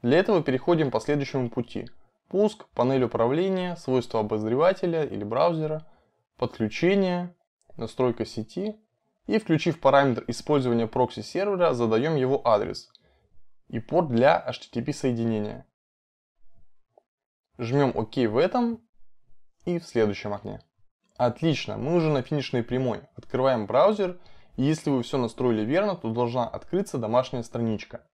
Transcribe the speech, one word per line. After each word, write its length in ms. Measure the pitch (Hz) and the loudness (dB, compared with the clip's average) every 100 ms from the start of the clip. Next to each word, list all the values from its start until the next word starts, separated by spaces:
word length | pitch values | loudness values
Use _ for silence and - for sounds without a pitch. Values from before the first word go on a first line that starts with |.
Для 160 | 120 151 | 4 2
этого 240 | 196 196 | 4 2
переходим 480 | 151 127 - 170 147 | 2 -2 2 2 2
по 100 | 113 | -2
следующему 480 | - 147 139 135 120 | 0 -2 -2 -4 -4
пути. 400 | 123 120 110 - - _ _ _ | -4 -6 -8 -10 -16 _ _ _
Пуск, 380 | 185 208 - - | 0 0 0 -12
панель 300 | - 120 135 | -2 2 2
управления, 680 | 120 131 117 147 190 185 180 170 | 0 2 2 2 0 -2 -4 -6
свойства 440 | - 131 117 113 | -2 -2 0 -2
обозревателя 840 | 104 110 110 123 170 190 180 165 | 0 -2 0 2 2 2 -2 -2
или 220 | 147 104 | -2 -4
браузера, 640 | 104 117 165 165 156 156 - _ _ _ _ _ | -4 2 2 2 -4 -6 -10 _ _ _ _ _
подключение, 1000 | 123 - 110 - 170 196 190 180 180 _ _ _ _ - | -6 -2 -4 0 2 4 2 -2 -6 _ _ _ _ -10
настройка 480 | 113 - 127 117 113 | -10 0 0 0 -6
сети. 500 | - 110 - 202 214 _ _ _ _ - | -6 -8 -6 -6 -8 _ _ _ _ -2
И 120 | 208 | -2
включив 420 | - 156 - 160 | 2 2 2 2
параметр 440 | 135 139 139 120 - | 4 6 4 0 -4
использования 600 | 117 - 147 127 117 110 | -8 0 0 2 0 0
прокси-сервера, 840 | - 123 - 107 170 202 190 170 | 0 0 -2 -8 -4 -2 2 2
задаем 440 | 127 117 113 147 156 | 2 2 2 2 0
его 300 | 127 139 120 | 2 2 4
адрес 440 | 104 104 - - _ _ _ _ - - - _ | 2 2 -8 -14 _ _ _ _ -20 -20 -20 _
и 120 | 120 | -10
порт 280 | - 165 165 | -2 0 2
для 300 | 117 131 - - | 4 6 4 0
H 140 | 120 | -10
T 80 | - | -8
T 120 | 120 | -8
P 100 | 127 | -6
соединения. 760 | 147 135 117 117 110 104 117 - _ _ _ _ _ _ _ - - - - _ _ _ _ _ _ _ - | -2 -2 0 -2 -2 -4 -8 -16 _ _ _ _ _ _ _ -20 -20 -20 -20 _ _ _ _ _ _ _ -10
Жмем 360 | 120 139 139 | -2 2 2
«ОК» 200 | - 110 | 2 -4
в 220 | - 117 110 | 0 2 4
этом 460 | 180 247 233 226 _ _ - - _ - - _ | 2 2 -2 -4 _ _ -20 -20 _ -20 -20 _
и 140 | - 175 | -6 -4
в 80 | 170 | -2
следующем 480 | 120 107 101 104 | 0 2 0 -6
окне. 260 | 104 104 104 - _ _ _ _ _ | -8 -8 -12 -16 _ _ _ _ _
Отлично, 580 | 123 117 165 143 - 107 | -2 0 0 0 -4 -6
мы 200 | 123 175 | 0 2
уже 140 | 160 | 2
на 120 | 143 | 0
финишной 400 | 127 147 131 127 | 0 -4 -2 -2
прямой. 380 | 113 123 131 101 - - | -2 -2 -2 -4 -10 -20
Открываем 500 | - 123 131 123 104 | -6 0 2 2 2
браузер, 540 | 117 180 214 185 180 - - - - | 4 4 4 -2 -4 -16 -20 -18 -2
и 60 | |
если 260 | 135 156 - | 0 0 0
вы 140 | 135 | 0
все 160 | 117 139 | 0 -2
настроили 440 | 117 - 127 110 | -2 0 0 2
верно, 340 | 107 160 208 175 | 2 0 0 -2
то 140 | 113 | -4
должна 360 | 113 120 123 117 | -2 -2 0 -4
открыться 500 | - - 175 202 139 | -6 -4 -4 -2 -4
домашняя 460 | 110 120 127 127 | 0 0 0 -6
страничка. 600 | 113 123 117 104 - - _ | -6 -4 -2 -2 -8 -18 _